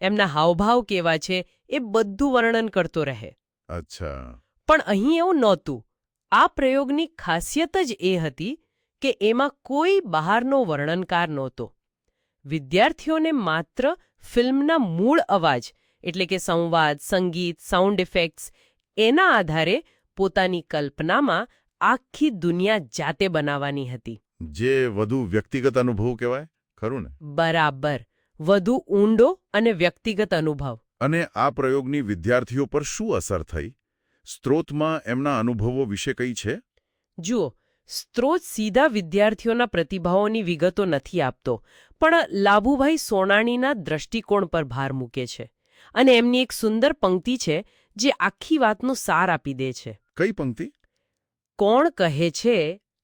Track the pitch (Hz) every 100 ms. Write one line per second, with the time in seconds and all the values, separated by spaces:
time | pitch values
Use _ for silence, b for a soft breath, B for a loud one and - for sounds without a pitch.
0 | 185 208 190 147 165 175 208 240 220 190
1 | 170 160 - 185 175 _ - 285 233 214
2 | 208 196 285 254 226 226 220 190 165 165
3 | 143 117 110 - _ _ - 87 76 -
4 | 80 67 62 58 _ _ - 311 - 202
5 | 247 330 359 330 220 185 - 123 - _
6 | _ _ _ 208 330 - 262 269 269 285
7 | 330 - - 170 170 285 320 381 294 214
8 | 180 180 160 - 185 311 _ _ _ _
9 | 269 - 208 233 285 - - 277 349 392
10 | 285 156 160 220 254 269 214 143 147 175
11 | 185 175 170 143 131 - 113 _ _ _
12 | _ _ _ _ 143 156 135 175 269 320
13 | - 320 320 294 180 160 - - 262 359
14 | _ _ - 240 254 269 294 330 208 165
15 | 220 330 - 196 160 127 - - _ _
16 | - 175 180 190 - 170 170 165 156 147
17 | - 190 180 170 175 165 - 185 190 196
18 | 180 185 165 - - _ _ _ _ -
19 | 220 294 370 240 165 156 160 254 - _
20 | _ - 190 196 185 175 - 156 143 -
21 | 160 220 277 175 233 _ _ - 190 254
22 | _ - 302 202 170 175 196 214 131 -
23 | 151 156 190 160 147 143 143 143 127 123
24 | - 113 _ - 78 76 123 135 127 101
25 | 107 131 107 104 - 139 131 127 123 104
26 | 117 117 120 131 156 _ _ _ 110 131
27 | 76 - 151 147 165 165 151 135 147 135
28 | - _ _ - 156 202 180 262 - 196
29 | 208 220 262 370 _ 202 226 185 175 -
30 | 226 196 208 170 156 143 139 113 _ -
31 | 135 165 165 101 135 131 131 139 131 147
32 | 107 95 87 123 123 131 139 147 143 -
33 | 214 117 - 92 78 82 82 - _ _
34 | _ _ - - 127 151 165 147 156 160
35 | - 123 143 127 117 117 110 127 127 101
36 | - 127 127 113 101 170 - _ _ _
37 | _ - 170 240 147 - _ _ _ -
38 | - - 262 339 - - 214 196 302 214
39 | 165 190 214 220 233 233 240 175 165 190
40 | 170 185 208 220 180 165 175 185 190 143
41 | - 180 135 - - 117 - b b b
42 | 320 339 294 196 202 208 214 277 277 320
43 | - 202 190 202 233 247 262 247 151 156
44 | - 226 - 202 175 170 139 123 135 135
45 | 120 131 123 - 117 _ b b b 220
46 | 262 240 240 247 254 - 220 220 277 311
47 | 190 180 202 254 - 156 - _ _ 202
48 | 262 - 190 - - 311 233 214 254 262
49 | - 165 185 160 143 131 131 123 120 107
50 | _ - 196 202 135 113 220 - _ _
51 | _ _ _ _ _ - 202 240 320 -
52 | 175 143 170 - 233 220 156 190 _ _